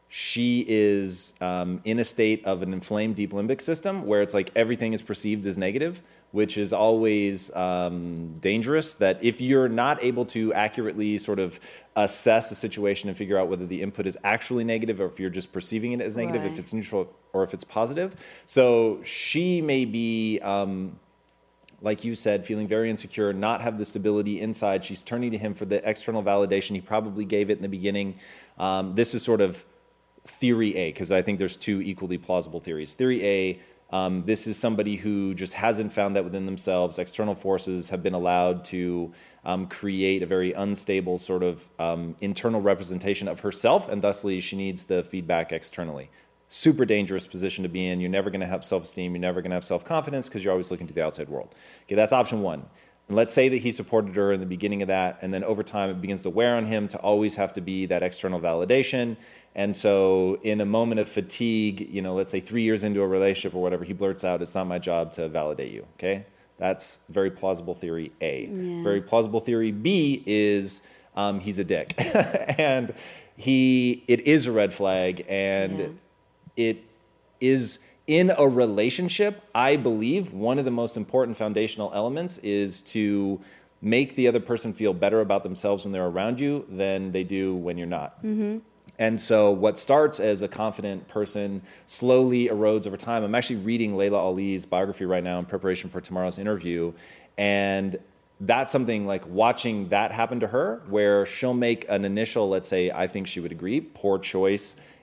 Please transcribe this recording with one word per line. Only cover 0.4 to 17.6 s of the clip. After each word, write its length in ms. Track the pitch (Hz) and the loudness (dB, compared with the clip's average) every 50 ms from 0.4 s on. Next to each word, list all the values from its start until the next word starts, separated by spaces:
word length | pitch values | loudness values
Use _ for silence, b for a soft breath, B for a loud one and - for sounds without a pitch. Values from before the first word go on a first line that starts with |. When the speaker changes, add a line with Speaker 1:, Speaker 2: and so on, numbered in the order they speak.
| 120 120 120 123 117 - | 2 2 2 2 2 2
Speaker 1:
is, 680 | 113 107 104 104 101 101 98 95 92 90 - - - - | 4 4 6 6 4 4 0 -2 -2 -4 -6 -6 -6 -6
um, 400 | 90 90 90 90 90 90 90 90 90 | -4 -2 -2 -2 -2 -2 -4 -4 -4
in 140 | 107 113 117 | -2 -2 0
a 60 | 117 | 0
state 400 | 113 - - 113 110 110 107 - | 0 0 2 2 4 2 2 0
of 180 | 98 95 90 92 | -2 -2 -2 -2
an 100 | 92 92 | -4 -6
inflamed 440 | 92 90 - 107 104 107 110 107 | -6 -6 -4 -4 -2 -2 -2 -2
deep 160 | 98 104 95 98 | -2 -4 -4 -2
limbic 280 | 101 101 113 135 131 | -2 -2 -2 -2 -2
system 460 | - - 165 160 - 196 190 196 165 | -2 -2 -4 -2 -4 -4 -6 -4 -2
where 160 | 104 104 104 101 | 2 2 4 4
it's 120 | 101 - | 2 2
like 180 | 101 95 - - | 0 -2 0 2
everything 380 | 117 113 110 120 110 117 113 110 | 2 2 2 2 -2 -2 -2 -2
is 100 | 104 - | -4 -4
perceived 420 | - 104 - - 107 104 107 98 | -6 -8 -6 -4 -2 -2 -2 -2
as 120 | 98 92 95 | -4 -2 -2
negative, 420 | 95 92 101 127 147 170 175 180 - b b b b b | 0 0 0 0 -2 -2 -4 -8 -14 b b b b b
which 260 | b 101 107 104 - | b 0 0 0 0
is 160 | 104 104 95 107 | -2 -2 0 2
always, 840 | 98 107 113 113 113 113 110 107 104 104 101 98 92 - - - | 4 4 6 6 6 4 4 4 2 2 0 -2 -2 -6 -6 -4
um, 840 | 90 90 90 90 90 90 87 87 87 85 87 85 82 82 82 80 80 | -2 -2 0 0 0 -2 -2 -4 -4 -6 -6 -6 -8 -8 -10 -8 -2
dangerous, 560 | - 95 101 113 113 120 147 156 156 156 - | 0 0 2 2 0 0 0 0 0 -2 0
that 240 | - 107 95 92 - - | 2 4 4 4 4 2
if 180 | 120 113 - | 0 2 2
you're 280 | 127 127 135 135 131 127 | 2 4 4 6 6 4
not 340 | 113 113 120 135 147 147 - | 4 2 2 2 2 2 0
able 200 | 123 120 120 120 | 0 0 0 -2
to 300 | - - 117 110 110 104 | -2 -2 -2 0 0 2
accurately 640 | 98 104 107 - - 117 107 78 101 107 104 104 101 | 2 2 0 0 -2 -4 -4 -2 -2 -2 0 0 -2
sort 220 | 95 - 104 98 | -2 -2 0 0
of 180 | 95 90 87 - B B B B B B B | 0 -2 -4 -8 B B B B B B B
assess 560 | - 104 98 - - - 120 110 113 113 - 107 | 2 2 2 2 2 4 4 6 4 4 0 -4
a 20 | |
situation 540 | - - 110 - - 101 101 101 - - 104 | -6 -6 -6 -4 -2 0 0 0 0 -4 -6
and 100 | 95 92 | -6 -6
figure 180 | 104 95 101 | -2 0 2
out 120 | 95 92 87 | 2 2 2
whether 180 | 92 90 90 | 0 -2 -4
the 160 | 87 92 87 90 | -4 -6 -4 -6
input 240 | 98 101 - 101 | -6 -4 -4 -4
is 100 | 95 90 - - | -4 -4 -2 0
actually 400 | 101 104 117 - - 127 123 117 | 0 0 0 0 -2 -2 -2 0
negative 380 | 117 113 113 110 113 110 95 | 0 0 0 0 -2 -2 0
or 60 | 98 | -2
if 120 | 90 - - | -4 -4 -4
you're 100 | 95 92 | -6 -6
just 240 | 87 95 92 - - | -4 -6 -8 -8 -6
perceiving 380 | 95 87 - - 113 107 120 123 | -8 -6 -4 -4 -4 -4 -4 -4
it 80 | 123 | -4
as 160 | 117 98 107 | -4 -4 -4
negative, 280 | 120 117 113 117 117 104 | -4 -4 -2 -2 -2 -4
if 60 | 98 82 | -4 -6
Speaker 2:
Right. 60 | 82 | -8
Speaker 1:
it's 120 | 90 - - | -8 -8 -6
neutral 400 | 110 104 - - 98 92 - - _ _ _ - | -6 -6 -4 -2 -2 -2 -4 -6 _ _ _ -2
or 100 | 95 95 | 0 0
if 100 | 92 - | 0 -2
it's 120 | 92 | -8